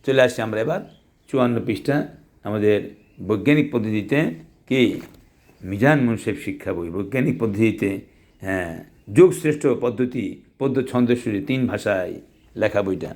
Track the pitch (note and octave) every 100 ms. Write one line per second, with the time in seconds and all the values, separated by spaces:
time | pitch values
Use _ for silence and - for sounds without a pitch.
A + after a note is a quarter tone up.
0 | - C3+ B2+ - A2 G#2+ B2+ F#3 - -
1 | _ _ _ C3+ B2 A#2 A#2+ A2+ - C#3+
2 | - - _ _ G#2 G#2 G#2 G#2 - -
3 | _ - F#2 G#2+ G2 D3+ - B2 A2 G#2+
4 | - C#3 - - - _ _ C3 A2+ -
5 | - - _ _ _ _ F#2 G2 C3+ D3+
6 | A#2+ G#2+ A2+ G2+ - F#2+ F#2+ F2 E2+ F2+
7 | G2 G2 D3+ A#2+ A2 G2+ A2+ G2+ G2+ G2
8 | - _ _ _ F#2+ F#2+ E2+ E2 E2+ _
9 | - G#2+ F3+ - D3+ D3+ C#3+ B2 B2 A2+
10 | B2 B2+ F#2+ - _ _ C3+ B2+ B2 B2
11 | A#2+ A#2+ - G2+ G2 C3 B2 G#2+ G#2+ F#2+
12 | F2+ - - _ _ - G#2 G2+ F#2+ F2+
13 | D#2+